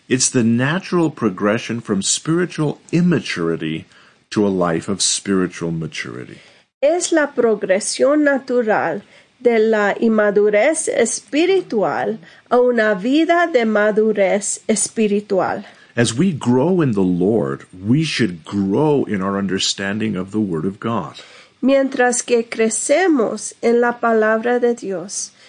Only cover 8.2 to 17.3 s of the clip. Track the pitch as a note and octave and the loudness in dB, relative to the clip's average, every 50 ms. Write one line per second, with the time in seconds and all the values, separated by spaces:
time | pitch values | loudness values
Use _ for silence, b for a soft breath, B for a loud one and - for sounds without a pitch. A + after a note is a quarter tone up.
8.2 | D4 C#4+ C#4 B3 C4+ - B3 B3 A3+ G#3+ G3 C#3+ B2+ E3 F3+ G3+ b b b b | 2 2 2 0 -2 -2 -2 0 0 2 0 0 0 -2 -4 -6 b b b b
9.2 | b b _ _ - A#3+ A#3 A3 A3 A3 A3 G#3 G3+ G3 - - A#3 A3+ A3 G#3+ | b b _ _ 0 2 4 4 4 4 2 2 2 0 0 0 0 2 2 2
10.2 | G#3 G#3 G3 G#3 G#3 G#3+ G#3 G#3 A#3 D#4 D#4+ - - - - - A#3+ A#3 - - | 2 2 4 4 4 4 4 4 2 2 2 0 -2 -2 0 0 0 0 -2 -6
11.2 | - - C4+ D4 F4 F4+ G4 F#4 - - B3+ G#3 F3+ D3 A#2 A#2 B2+ G3+ A3+ B | -8 -4 -2 0 2 2 2 0 0 -2 -2 -2 0 0 0 -2 -2 -4 -6 B
12.2 | B B B B B - A#3 B3 B3 B3 A#3+ A3+ G#3+ G#3+ G#3 F3+ F#3+ B3+ C#4 D#4 | B B B B B 0 2 2 4 4 2 2 2 2 0 0 0 0 2 2
13.2 | E4 F4 E4+ F4 E4+ E4+ E4 A#3+ A#3 A3 G#3+ G#3 G#3 G#3+ G3+ G#3+ A3 A3 G3+ G#3 | 2 2 2 2 2 2 2 2 2 2 2 2 2 2 2 2 2 2 2 2
14.2 | G3 F3+ F#3+ G#3 - - - - - - A3 G3+ - - - A3+ G#3+ G3+ G3+ G#3 | 2 2 2 0 -2 -4 -8 -4 -2 -2 -2 -2 -2 -2 -2 0 0 2 0 0
15.2 | G#3 - G3 F3+ C#3+ A2+ F#2+ G3+ G#3 B B B B B B A2+ A#2+ G#2+ A2 B2+ | -2 0 0 0 0 0 -4 -6 -10 B B B B B B 0 0 0 2 0
16.2 | F#3 G3 D#3 - - A#2+ B2 B2+ C#3 F3 F#3+ F3 D#3 B2+ G#2 G2 F#2+ F#2 F2+ F2 | 0 0 0 0 0 2 2 4 2 2 2 2 2 2 2 2 2 2 2 2
17.2 | F2+ G2+ | 2 2